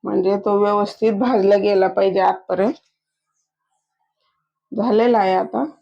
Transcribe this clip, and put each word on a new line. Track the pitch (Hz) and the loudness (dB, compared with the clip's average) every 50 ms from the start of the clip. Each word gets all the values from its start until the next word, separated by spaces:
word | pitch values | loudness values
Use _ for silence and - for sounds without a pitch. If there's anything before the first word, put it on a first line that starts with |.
| - | -8
म्हणजे | - - 170 180 190 202 202 196 | -4 -4 -2 0 0 -2 -2 -2
तो | 208 202 202 | -2 0 0
व्यवस्थित | 208 202 208 208 208 202 - - 220 226 214 196 | 2 2 0 0 -2 -4 -4 -2 -2 -2 0 0
भाजला | 254 247 262 208 190 196 202 202 | -2 0 0 2 2 2 2 2
गेला | 196 208 202 190 190 190 | 2 2 2 2 0 0
पाहिजे | 190 202 196 196 185 190 | 0 0 0 0 0 2
आतपर्यंत. | 185 190 185 - - - 185 180 190 233 330 - _ _ _ _ _ _ _ _ _ _ _ _ _ _ _ _ _ _ _ _ _ _ _ _ _ _ _ _ _ _ _ _ _ _ _ _ _ _ | 0 0 0 -2 -6 -6 -2 0 0 -2 -2 -6 _ _ _ _ _ _ _ _ _ _ _ _ _ _ _ _ _ _ _ _ _ _ _ _ _ _ _ _ _ _ _ _ _ _ _ _ _ _
झालेला | - 220 202 240 208 214 233 247 240 220 | -6 -4 -2 0 2 2 2 2 2 2
आहे | 190 190 185 | 2 2 0
आता | 185 185 185 - 233 277 311 - _ | 0 -2 -2 -4 -6 -6 -6 -8 _